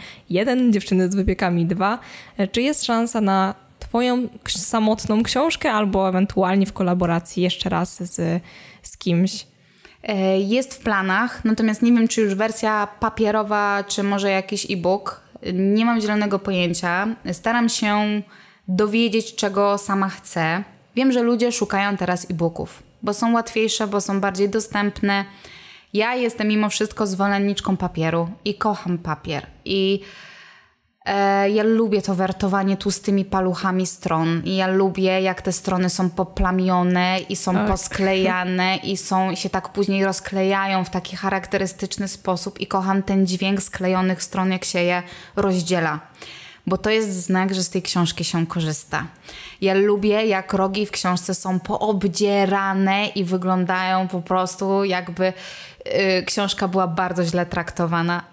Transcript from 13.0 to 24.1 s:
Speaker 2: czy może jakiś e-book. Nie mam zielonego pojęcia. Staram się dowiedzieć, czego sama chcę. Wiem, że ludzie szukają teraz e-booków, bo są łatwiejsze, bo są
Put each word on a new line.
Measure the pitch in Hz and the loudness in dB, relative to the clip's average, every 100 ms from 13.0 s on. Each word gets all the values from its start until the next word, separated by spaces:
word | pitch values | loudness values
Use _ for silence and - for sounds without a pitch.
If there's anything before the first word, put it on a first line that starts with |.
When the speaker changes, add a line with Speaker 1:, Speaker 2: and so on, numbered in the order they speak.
| 226 214 214 214 208 208 208 202 196 | -4 0 2 2 0 0 0 0 -2
Speaker 2:
czy | - | -2
może | 202 202 196 | 0 0 0
jakiś | 190 190 202 - | 0 -2 -4 -4
e-book. | 190 175 196 - - _ - - | 0 0 0 -2 -12 _ -12 -4
Nie | 180 196 214 233 | 0 2 4 4
mam | 233 | 2
zielonego | 214 208 208 196 | 2 0 0 0
pojęcia. | 196 185 175 175 175 180 208 226 - | 0 0 0 0 -2 0 -2 -4 -6
Staram | 175 226 240 233 | -4 0 2 2
się | - 208 208 208 208 202 - - _ - | 2 0 2 0 -2 -6 -14 -20 _ -4
dowiedzieć, | 185 208 226 233 220 220 - | 0 2 2 2 0 -2 -4
czego | 208 196 202 202 | -2 2 2 2
sama | - 196 196 | 0 0 -2
chcę. | - - 170 160 175 196 - _ 240 | -4 -4 -2 0 -2 -6 -14 _ 0
Wiem, | 269 | 2
że | 247 | 4
ludzie | 233 240 240 | 4 2 2
szukają | 233 202 196 202 196 | 0 0 0 0 0
teraz | 180 175 - | 0 -2 -2
e-booków, | 170 170 165 165 - - - | 0 -2 -2 -10 -12 -20 -8
bo | - | -4
są | 208 233 | 0 2
łatwiejsze, | 233 226 220 220 - 214 | 2 0 0 0 0 -2
bo | 202 | 0
są | 190 | 0